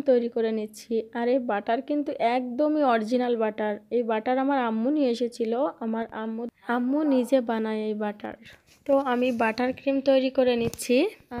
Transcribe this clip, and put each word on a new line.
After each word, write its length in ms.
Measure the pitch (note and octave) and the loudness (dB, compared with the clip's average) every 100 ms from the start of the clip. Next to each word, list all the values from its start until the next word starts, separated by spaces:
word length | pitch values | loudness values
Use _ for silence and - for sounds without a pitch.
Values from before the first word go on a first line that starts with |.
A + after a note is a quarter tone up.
| C#4 | 4
তৈরি 180 | A#3+ A#3+ | 2 2
করে 160 | A#3 A3+ A3 | -2 -2 -2
নিচ্ছি। 360 | G#3+ - - A3+ A3 A#3+ | -6 -10 -6 -4 -4 -4
আর 80 | A#3+ | 0
এই 60 | C4 A#3+ | 0 0
বাটার 300 | G3+ G3+ A#3 C4+ | -2 0 -2 0
কিন্তু 220 | D4 D4 - A#3 B3+ | -4 -2 -2 0 0
একদমই 460 | B3 A#3+ D4+ D4+ C#4 | -2 0 0 2 2
অরিজিনাল 420 | A3+ G#3+ B3 B3 A#3 | 2 2 0 0 0
বাটার। 320 | A3 G#3+ G#3+ G#3 - A#3 | -2 -2 -4 -4 -4 -2
এই 60 | A3+ | 0
বাটার 260 | A3 A#3+ B3+ | 0 0 0
আমার 140 | C4+ C#4 A#3+ | 2 2 0
আম্মু 200 | A3 A#3+ D4+ | 0 0 2
নিয়ে 140 | C4 | 2
এসেছিল। 380 | A#3 A#3+ - A3+ A#3 D#4+ - | 0 -2 -2 -2 0 -2 -2
আমার 200 | A3+ A3 A3+ - | -6 -4 -6 -8
আম্মু, 200 | A3 A3 A#3+ - - A#3+ | -8 -8 -10 -10 -4 0
আম্মু 220 | B3 C#4+ D4+ | 2 2 2
নিজে 240 | C4 A#3 C4+ A#3+ | 2 4 2 2
বানায় 300 | A3+ A3 A3 G#3+ | -2 -2 -4 -4
এই 60 | G#3+ | -4
বাটার। 340 | G#3 G#3 G#3+ - - - _ - - | -4 -6 -10 -12 -18 -20 _ -10 0
তো 60 | C4+ C#4 | 2 2
আমি 160 | A#3+ B3+ A#3 | 0 0 0
বাটার 280 | A3+ A3 B3 B3+ | 0 0 -2 -2
ক্রিম 180 | C#4 C#4 C#4 | -2 0 4
তৈরি 220 | C4+ C4 C4 | 4 4 2
করে 160 | B3+ A#3+ | 2 2
নিচ্ছি। 340 | A#3 - - B3 G4 - - A#3+ | 0 -4 0 2 2 -2 -14 -10